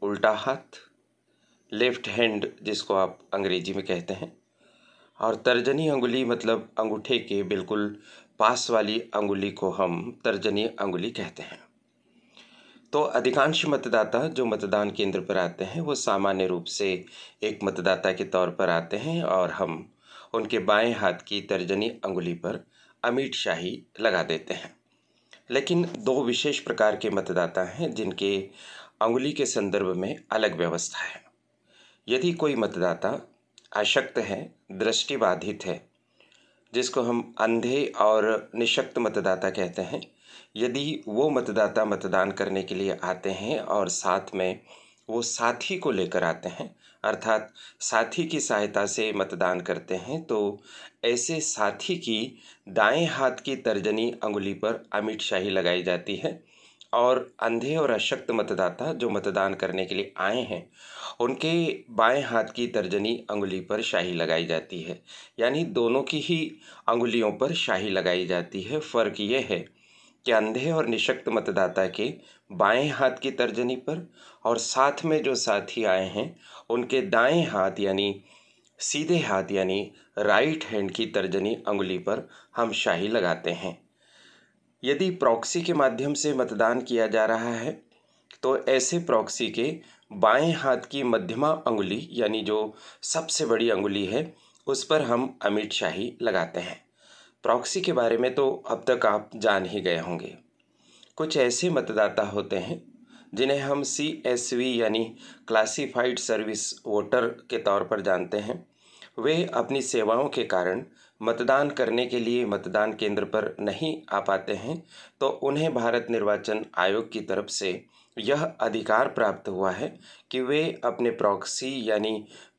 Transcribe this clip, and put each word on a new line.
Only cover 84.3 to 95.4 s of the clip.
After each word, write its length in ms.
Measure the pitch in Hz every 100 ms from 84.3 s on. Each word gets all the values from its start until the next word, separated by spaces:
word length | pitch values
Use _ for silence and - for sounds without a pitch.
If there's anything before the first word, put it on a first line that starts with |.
| _ _ _ _ _
यदि 260 | 127 143 190
प्रॉक्सी 520 | 180 131 117 - 170
के 120 | 170
माध्यम 400 | 151 131 117 143
से 200 | 147 151
मतदान 460 | 131 120 107 113 131
किया 260 | 127 117 110
जा 200 | 110 110
रहा 280 | 113 120
है, 280 | 113 127 - _ _ _ _ - -
तो 220 | 131 -
ऐसे 340 | - 131 127 170
प्रॉक्सी 520 | 170 113 104 - 113
के 300 | 110 139 165 - - -
बाएं 400 | 101 107 127 165
हाथ 240 | 160 139 120
की 260 | - 139
मध्यमा 480 | 127 110 90 117 151
अंगुली 580 | 160 - 107 92 113 165
यानी 300 | 117 107 110
जो 320 | 104 107 107 - - -
सबसे 440 | - 160 165 - 117
बड़ी 240 | 113 117
अंगुली 360 | 98 101 101 95
है, 280 | 123 165 - _ _ -
उस 180 | 135
पर 180 | - 156
हम 360 | 120 120 131 -